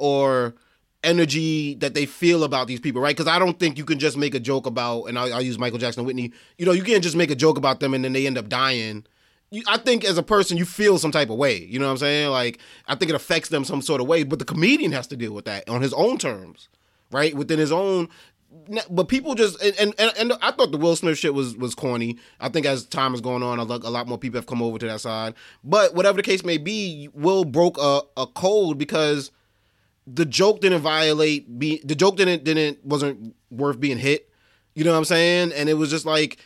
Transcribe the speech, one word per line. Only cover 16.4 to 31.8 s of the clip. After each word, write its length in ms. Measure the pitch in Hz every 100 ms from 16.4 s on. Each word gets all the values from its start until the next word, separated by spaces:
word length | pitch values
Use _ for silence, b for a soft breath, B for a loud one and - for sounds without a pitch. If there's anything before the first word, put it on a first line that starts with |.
| 92 - - _ _ _ _
right? 240 | 127 156
Within 240 | 143 147 156
his 140 | 151
own, 360 | 165 196 190 165 b b b _ 160 156
n-, 80 | 214 -
but 200 | 175 180
people 260 | 262 262
just, 260 | 240 214 -
and, 140 | 202 190
and, 140 | 208 202
and, 140 | 220 208
and 160 | 233 233
I 120 | 214
thought 180 | 285 254
the 80 | 151
Will 160 | 165 165
Smith 220 | 175 151
shit 160 | 160
was, 220 | 139 127 113
was 180 | 123
corny. 420 | - 135 120 117 117 B B
I 80 | 120
think 160 | 160
as 220 | 143 135 117
time 260 | 170 131
is 80 | 123
going 220 | 120 123
on, 160 | 123 120
a 60 |
lo-, 160 | 113 120
a 80 | 113
lot 160 | 120 120
more 100 | 120
people 200 | 131 117
have 80 | -
come 160 | 120
over 160 | 117 110
to 80 | 113
that 140 | 107
side. 340 | 120 110 113 110 B B
But 300 | 127 202 190
whatever 220 | 170 196 196
the 40 |
case 220 | - 190
may 120 | 170 165
be, 500 | 151 214 190 151 143
Will 320 | 147 156 190
broke 320 | 165 131 175 165
a, 240 | 143 143 - -
a 100 | 131
code 500 | - 185 214 185 143
because 540 | 147 160 151 147 135 _ _ _ _ _ _ _ -
the 180 | 127
joke 380 | 160 - 196 208
didn't 180 | 196 175
violate, 800 | 151 156 156 151 156 147 127 120
be, 220 | 151 156